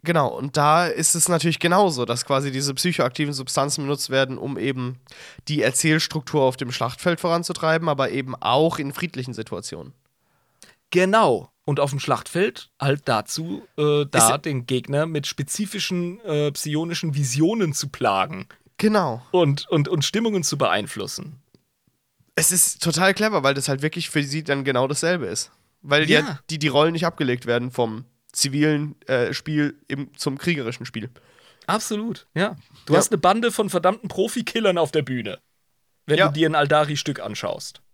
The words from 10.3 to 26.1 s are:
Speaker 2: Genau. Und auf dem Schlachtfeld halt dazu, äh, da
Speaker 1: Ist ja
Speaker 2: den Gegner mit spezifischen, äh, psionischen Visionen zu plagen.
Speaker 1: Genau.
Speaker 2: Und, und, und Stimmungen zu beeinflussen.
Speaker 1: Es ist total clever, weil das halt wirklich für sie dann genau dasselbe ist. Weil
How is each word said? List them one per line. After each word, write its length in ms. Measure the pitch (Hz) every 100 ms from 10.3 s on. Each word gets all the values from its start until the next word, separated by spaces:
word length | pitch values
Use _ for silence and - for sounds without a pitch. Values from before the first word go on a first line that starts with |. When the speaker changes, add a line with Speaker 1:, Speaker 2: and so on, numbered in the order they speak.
| _ _ _ - _ _
Speaker 2:
Genau. 600 | 180 185 220 185 110 - _
Und 140 | - 139
auf 120 | 143
dem 100 | 139
Schlachtfeld 720 | - 123 - 170 214 - - _
halt 220 | 139 143
dazu, 580 | - 113 - - 160 196 - -
äh, 280 | 147 147 143
da 80 | 131
Speaker 1:
Ist 100 | 113
ja 80 | 139
Speaker 2:
den 280 | 160 135 120
Gegner 400 | 127 123 139 160
mit 200 | 156 139
spezifischen, 920 | - 143 - 208 208 - 180 175 190
äh, 300 | 202 147 147
psionischen 640 | 147 151 151 165 170 165
Visionen 600 | 143 135 131 160 226 175
zu 140 | 143 143
plagen. 580 | - 120 95 92 95 95 - _ -
Speaker 1:
Genau. 440 | 214 214 160 117 -
Speaker 2:
Und, 380 | 185 156 143 -
und, 180 | 156 143
und 180 | 170
Stimmungen 380 | - 202 226 202
zu 160 | 151 143
beeinflussen. 840 | 117 95 104 104 95 - 147 127 _ _ _ _ _ _ _ _ _
Speaker 1:
Es 160 | - -
ist 320 | 185 - -
total 300 | 170 156 190
clever, 280 | 190 214 196
weil 120 | 135
das 140 | 139 135
halt 140 | 135
wirklich 260 | 151 175 -
für 120 | 156
sie 180 | 143 151
dann 220 | 151 139
genau 240 | 135 123 131
dasselbe 380 | 147 165 180 101
ist. 260 | 98 - _ _ _
Weil 260 | 139 143 156